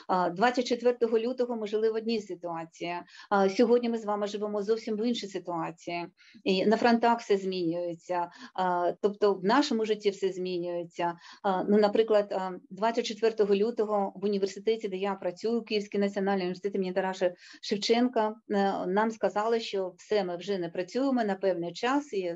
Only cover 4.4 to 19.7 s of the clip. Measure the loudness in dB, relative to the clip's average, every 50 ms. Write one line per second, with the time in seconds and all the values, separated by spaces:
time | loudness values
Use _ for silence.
4.4 | -4 -4 -2 -2 0 0 -2 -2 -2 -4 -4 -2 0 -2 -2 -2 -4 -8 -8 -8
5.4 | -6 -6 -4 -4 -4 -6 -8 -10 -10 -8 -6 -6 -8 -8 _ _ -20 -20 -18 -8
6.4 | -2 0 2 2 4 4 4 4 4 4 4 4 4 4 2 2 2 0 0 0
7.4 | 0 -2 -4 -2 -2 -2 -2 -2 -4 -6 -6 -8 _ -4 -2 -2 -2 -4 -8 -16
8.4 | -20 -12 -4 -2 0 2 2 2 2 0 0 2 0 -2 0 2 2 2 2 2
9.4 | 2 2 4 4 4 2 0 0 0 0 -2 0 0 -2 -2 0 -2 -2 -2 -2
10.4 | -4 -4 -4 -4 -4 -4 -4 -6 -6 -8 -6 -4 -2 -2 -2 -6 -12 -20 -16 -4
11.4 | -2 0 0 0 2 4 4 6 6 4 4 4 2 4 4 2 2 2 -2 -4
12.4 | -4 -6 -8 -10 _ -14 -8 -2 -2 0 0 0 -2 -4 -4 0 0 0 2 2
13.4 | 2 2 4 2 2 0 0 -2 -2 0 0 0 -2 -2 -4 -4 -2 -2 0 0
14.4 | -2 -2 -4 -4 -2 -2 -2 -2 -2 -6 -4 -4 -2 -2 -4 -2 -4 -6 -6 -4
15.4 | -4 -2 -2 -2 -2 -2 -4 -4 -4 -2 -2 0 0 0 0 0 0 0 0 0
16.4 | 0 -2 -4 -4 -6 -4 -2 -2 -4 -2 -2 -2 -2 -2 -2 0 0 0 -2 -2
17.4 | -18 -20 -20 -14 -6 -4 -4 -2 0 2 2 4 4 2 2 0 0 0 -2 -6
18.4 | _ -2 0 2 2 2 0 -2 -2 0 0 2 2 0 -2 0 -2 -2 0 0
19.4 | 0 0 0 0 -2 -2